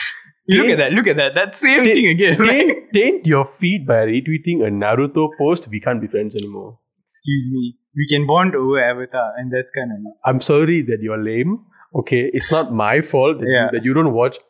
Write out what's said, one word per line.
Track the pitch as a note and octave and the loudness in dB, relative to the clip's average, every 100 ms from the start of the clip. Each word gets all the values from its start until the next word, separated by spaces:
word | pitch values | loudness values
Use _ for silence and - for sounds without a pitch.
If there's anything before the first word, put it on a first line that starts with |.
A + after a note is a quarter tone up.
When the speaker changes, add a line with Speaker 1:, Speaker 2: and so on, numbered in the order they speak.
| - - - _ - | -8 -10 -20 _ 0
Speaker 1:
Look | F#3+ A#3+ | 2 4
Speaker 2:
Taint | |
Speaker 1:
at | D#3 | 2
that, | C#3 | 2
look | G#3 G3+ | 2 2
at | D3 | 2
that. | C3+ D#3+ | 0 0
That | G3 | -2
same | - C4+ C#4 | 0 2 4
Speaker 2:
taint | A3+ A#3+ | 4 4
Speaker 1:
thing | G3 | 2
again. | E3+ G3 E3 | 2 2 4
<laughs> | A3 | 2
Speaker 2:
taint, | C4+ E4+ - - | 4 2 0 -2
taint | G#3 B3 G4 D#3+ | 0 2 0 2
your | C#3 | 2
feed | C3+ - F3+ G3 C#3 | 0 -2 -2 -2 0
by | A2 A2 | 0 2
retweeting | A#2+ C3+ D#3 E3+ E3 G#2+ | 0 -2 -4 -2 -2 0
a | |
Naruto | G2+ G#2+ A#2 C#3+ D#3 D#3 D3+ | 0 0 2 0 0 -2 0
post. | D3 E3+ A2+ | 0 0 -4
We | G#2 | -6
can't | B2+ A#2 | -4 -4
be | G#2+ | -4
friends | G#2 G#2+ | -4 -4
anymore. | G#2 G#2 G2 F#2+ A2+ _ _ | -6 -10 -12 -16 -20 _ _
Speaker 1:
Excuse | - - C#3+ C#3 B2+ | -20 -10 -4 -2 -2
me. | C3 A#2+ - _ | -4 -6 -10 _
We | C#3+ C#3+ | -6 -2
can | D3 C#3+ | 0 2
bond | E3+ F#3 D3 | 2 2 0
over | C3 C#3 | 0 2
Avatar, | B2 B2 B2+ B2+ A2+ A#2 | 0 -2 -6 -4 -4 -6
and | B2+ | -6
that's | B2+ B2+ | -6 -6
kinda | C3+ B2 G#2 | -8 -8 -8
not | G#2+ - | -12 -6
Speaker 2:
I'm | B2+ C3 | -2 0
sorry | - D3 D#3+ E3+ | 2 2 4 0
that | A#2+ A2 | -2 -4
you're | G#2+ A2 | -4 -4
lame. | G#2+ A2+ D#3+ A3 - _ _ | -2 -2 -2 -4 -8 _ _
Okay, | A#2+ - B2 C3+ | -6 0 0 0
it's | C3 - | -2 0
not | D#3 C#3+ | 0 0
my | A2+ G#2+ C#3+ | 0 2 0
fault | D#3 C#3 C#3 D3+ | 0 2 2 0
that | A#2 | 0
Speaker 1:
Yeah. | B2 A2 | 2 2
Speaker 2:
you, | A#2 | 0
that | |
you | B2 | 0
don't | C#3+ D#3 | 2 2
watch | A2+ B2+ - | 2 0 -2